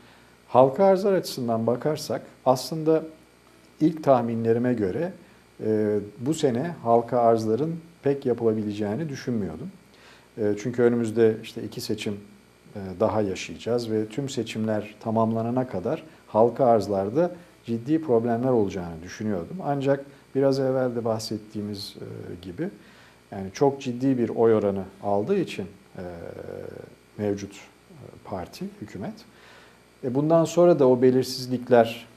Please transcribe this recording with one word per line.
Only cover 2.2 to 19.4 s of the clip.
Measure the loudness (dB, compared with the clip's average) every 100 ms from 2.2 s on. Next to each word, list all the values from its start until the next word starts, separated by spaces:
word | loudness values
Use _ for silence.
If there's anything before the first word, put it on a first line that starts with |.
| -8 -2 2
aslında | 2 0 -2 2 2 0 -10 _ _ _ _ _ 0
ilk | 0 2
tahminlerime | 4 4 4 0 2 2 2
göre, | 0 -2 -2 -4 -8 -20 -20 _ -8 -2
e, | 0 2 0 -4 -6
bu | -6
sene | 0 0 0 -4 -4
halka | 2 2 4 2
arzların | 4 4 2 0 -2 -6 -12 _
pek | -2 -2 0
yapılabileceğini | 0 0 0 -2 -4 -4 -4 -6
düşünmüyordum. | -8 -6 -4 -4 -8 -12 -16 _ _ -20 -20 _ -4
E, | -2 -2
çünkü | -4 2
önümüzde | 2 2 0 4 4 2
işte | -4 -12
iki | -10 -10
seçim, | -6 -6 -6 -8 -12 -20 _ _ -18 -14
e, | -12 -2
daha | 0 2
yaşayacağız | -2 -4 -8 -10 -4 -4 -2
ve | -4 -4
tüm | -6 -6
seçimler | -6 -6 -4 -2 -4 -6 -10
tamamlanana | -4 0 0 0 -2 -2 -4
kadar | -4 -4 -6 -8 -20 -2
halka | 4 4 6 4
arzlarda | 4 4 0 0 0 0 -2 -16 _ -6
ciddi | -6 -2 -2
problemler | 2 2 2 0 2
olacağını | 2 2 -2 -8 -10
düşünüyordum. | -14 -8 -4 -4